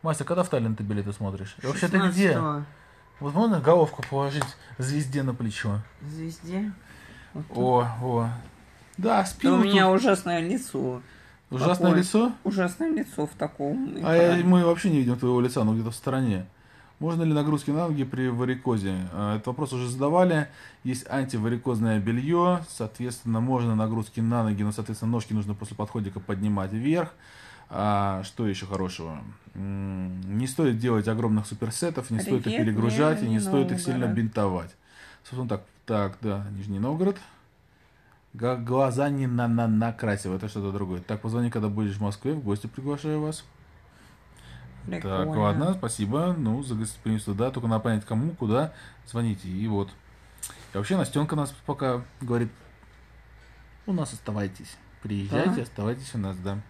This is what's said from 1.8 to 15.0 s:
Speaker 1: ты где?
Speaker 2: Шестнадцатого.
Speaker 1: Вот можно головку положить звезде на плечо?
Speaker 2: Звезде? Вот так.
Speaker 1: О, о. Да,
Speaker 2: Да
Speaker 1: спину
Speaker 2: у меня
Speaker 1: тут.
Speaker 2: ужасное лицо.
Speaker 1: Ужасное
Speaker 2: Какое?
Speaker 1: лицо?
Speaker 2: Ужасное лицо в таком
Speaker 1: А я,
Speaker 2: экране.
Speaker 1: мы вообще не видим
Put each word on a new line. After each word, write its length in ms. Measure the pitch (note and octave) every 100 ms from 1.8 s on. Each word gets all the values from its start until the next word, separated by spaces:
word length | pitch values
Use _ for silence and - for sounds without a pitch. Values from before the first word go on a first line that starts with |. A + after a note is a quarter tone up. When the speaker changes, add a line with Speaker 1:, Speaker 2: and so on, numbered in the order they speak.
| E3+
Speaker 1:
ты 100 | F#3+
где? 340 | F#3+ F3+ G3
Speaker 2:
Шестнадцатого. 320 | C3+ D#3+ D3 D3 - - - - -
Speaker 1:
Вот 120 | C#3+
можно 280 | D3+ A3+ F#3
головку 420 | C3+ F3 D3+ - B2+
положить 340 | C3+ C#3 D3 C3+ - - -
звезде 460 | B2+ D3 C#3 C#3
на 100 | C3+
плечо? 460 | A#2+ A2+ G#2 A2 G#2 A2 -
Speaker 2:
Звезде? 720 | D3 D3+ D#3+ D#3+ E3 F#3 G#3+ F#3 - - - - -
Вот 140 | - D3+
так. 100 | A#2
Speaker 1:
О, 300 | B2 B2 A#2+ A#2
о. 280 | B2+ A#2+ A#2 A#2+ - - - - - -
Да, 220 | G3+ G#3+
Speaker 2:
Да 60 | F#3
Speaker 1:
спину 300 | - C4+ C4
Speaker 2:
у 80 |
меня 220 | G#3 G3+ F#3+
Speaker 1:
тут. 160 | F#3+
Speaker 2:
ужасное 400 | B3 F#3+ F#3 E3+
лицо. 600 | E3 A#3 - C3+ C3 B2+ - - - - _
Speaker 1:
Ужасное 420 | B2+ D3+ F3+ F#3
Speaker 2:
Какое? 100 | F3+
Speaker 1:
лицо? 300 | F3+ G#3 A#3+ A#3+
Speaker 2:
Ужасное 460 | - G3+ F3+ F3+ E4
лицо 360 | D#4 - - D3+
в 60 | -
таком 560 | D3 - C#3+ B3 C4+ -
Speaker 1:
А 120 | E3 E3+
я, 100 | F3
Speaker 2:
экране. 160 | F3
Speaker 1:
мы 220 | F3 F3+ E3+
вообще 240 | E3+ F#3+
не 100 |
видим 180 | D3+